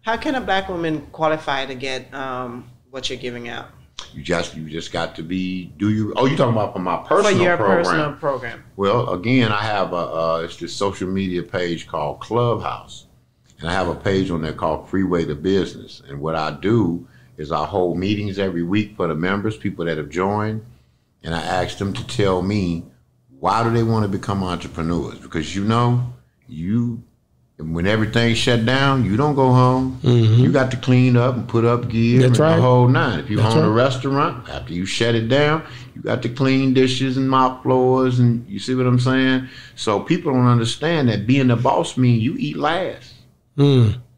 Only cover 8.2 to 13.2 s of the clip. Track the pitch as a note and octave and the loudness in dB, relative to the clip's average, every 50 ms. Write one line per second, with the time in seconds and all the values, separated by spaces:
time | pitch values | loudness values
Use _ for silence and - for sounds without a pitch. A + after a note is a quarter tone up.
8.2 | - C#3+ C3+ B2 A#2+ A#2 A#2 - - - _ - G2 G2 G#2+ A#2+ A#2+ A#2 F#2+ F2+ | -4 -4 -4 -4 -8 -10 -14 -14 -18 -20 _ -2 0 2 2 2 0 -2 -4 -4
9.2 | F2+ A2+ B2+ C3 A#2+ A2 G#2 G#2 G#2+ A2 G#2 G2+ F#2 E2+ F2 F2 E2 - D#2 D#2+ | 0 2 4 4 4 2 0 0 -2 -2 0 -2 -2 -2 -2 -4 -4 -4 -2 -2
10.2 | E2 E2 D#2+ E2 E2 E2 - - - - - - G2+ G2+ F2+ - G2+ F2+ F#2+ F#2+ | 0 0 0 -2 -4 -6 -10 -12 -12 -12 -6 -4 -4 -4 -2 -4 -6 -4 -2 -2
11.2 | F#2+ F#2+ F2+ F2 E2+ - - F#2 F2+ E2+ E2+ D#2+ - - - E2 D2+ D2 C#2 - | -2 -2 -2 -4 -6 -4 -4 -4 -2 -2 -4 -6 -8 -8 -6 -4 -4 -4 -6 -8
12.2 | - - G#2+ A#2+ A#2+ A#2+ A2 G2+ - C2+ B1+ - - - - - - _ _ _ | -10 -4 0 0 2 2 0 -2 -4 -6 -8 -8 -14 -18 -20 -20 -20 _ _ _